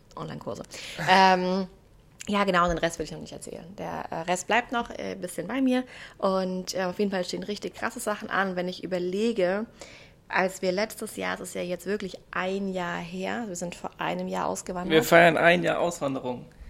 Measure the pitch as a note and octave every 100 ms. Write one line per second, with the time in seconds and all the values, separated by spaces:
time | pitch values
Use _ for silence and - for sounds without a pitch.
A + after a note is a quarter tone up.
0 | - - D#3+ - - - - - - -
1 | D#3+ F#3+ F#3+ F#3 F3+ F#3+ F#3 - - -
2 | - - - G3+ G3 F#3 F3 E3 E3 -
3 | D3+ D#3 D#3+ - - - E3 - E3+ E3
4 | - E3 E3 F3+ - G#3+ B3 A#3+ A#3 -
5 | F#3+ F#3+ F3+ - E3+ B3 C4 B3+ B3+ -
6 | - - G3 F#3+ F#3+ F#3 F#3 - F#3 F3+
7 | G3+ F#3+ F3 F3+ F#3 G#3 F3+ - - A#3+
8 | A3 G#3 G#3+ - F#3+ F3+ F3+ F3+ E3+ F3+
9 | F3+ F#3+ A3+ G#3+ F3+ G3 A#3 - - -
10 | - - - - F#3 F3+ F#3+ F3+ A3 -
11 | G#3+ - F#3 F#3 G3 G3 F3+ F3+ F#3 G#3
12 | F#3+ - - F3+ F#3 G3 G3 F#3 F3 F3
13 | F3 F3+ F#3+ G#3 A3+ F3 F3 - - -
14 | D#3+ F3 F#3 F#3 - F#3 - F3+ F3+ D#3
15 | D#3 E3+ E3+ D#3+ E3+ F3 E3 - E3+ E3+
16 | C#3+ C3+ B2 A#2+ - - -